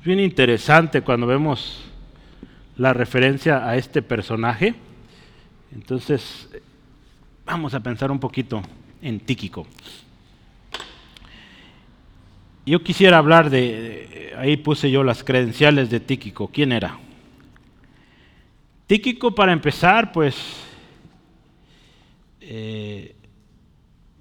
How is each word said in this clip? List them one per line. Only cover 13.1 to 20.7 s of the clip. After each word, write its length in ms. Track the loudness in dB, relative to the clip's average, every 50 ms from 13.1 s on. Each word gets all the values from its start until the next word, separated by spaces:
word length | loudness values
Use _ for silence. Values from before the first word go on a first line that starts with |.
| 8 8
hablar 320 | 8 8 8 8 8 6
de, 100 | 2 2
de, 720 | 2 0 -2 -6 -10 -10 -12 -14 -16 -18 -18 -18 -16 -16 -12 -2
ahí 180 | 0 0 0
puse 340 | 2 0 -2 0 2 2 2
yo 140 | 2 4 2
las 180 | 2 0 -2
credenciales 680 | -2 0 0 2 2 0 0 4 4 4 6 4 2 0
de 100 | -2 -6
Tíquico. 480 | -4 -4 -6 -6 -6 -16 -10 -10 -10 -6
¿Quién 240 | -2 -2 -2 0
era? 260 | 0 -2 -4 -6 -8 -12 -20 -20 -20 -20 -20 -20 -20 _ -20 -20 -20 -20 _ -20 _ _ _ _ _ _ _ _ _ _ _ _ _ _ _ _ _ _ _ _ _ _ _
Tíquico, 480 | 0 0 0 0 -4 -6 -2 -4 -2 2
para 180 | 2 2 2
empezar, 580 | 2 2 0 -2 -2 2 2 4 4 4 0 -2
pues, 540 | -2 0 0 0 -2 -4 -14 -16 -16 -18 -20 -20